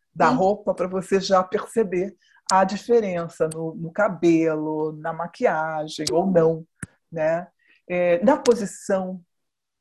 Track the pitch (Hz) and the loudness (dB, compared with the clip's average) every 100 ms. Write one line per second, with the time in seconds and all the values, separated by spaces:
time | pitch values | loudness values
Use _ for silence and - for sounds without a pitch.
0 | _ 165 165 156 190 208 202 185 185 190 | _ 2 2 4 2 0 -4 -4 -2 -4
1 | 185 196 190 190 185 208 - 233 208 180 | 0 -2 4 2 2 -6 -4 -2 -2 -2
2 | 196 - _ _ - 190 190 202 - 233 | -4 -8 _ _ 0 2 2 -2 2 2
3 | 202 175 170 - 160 160 160 160 165 - | 2 -6 -8 -4 -4 -4 -8 -8 -10 -2
4 | 214 165 170 165 160 156 156 156 156 156 | -2 2 4 4 2 0 -4 -4 -4 -6
5 | 160 160 170 - 240 165 160 156 156 - | -10 -8 -10 -2 0 0 -2 -6 -8 -8
6 | 151 160 196 175 160 160 165 _ - _ | -2 0 2 4 2 0 -10 _ -20 _
7 | _ 165 156 165 190 _ _ _ _ 180 | _ -4 -2 -2 -6 _ _ _ _ -2
8 | 175 175 214 302 302 233 196 - - 196 | 2 2 4 2 2 2 0 -10 -4 -2
9 | 185 185 _ _ _ _ _ _ | -2 -10 _ _ _ _ _ _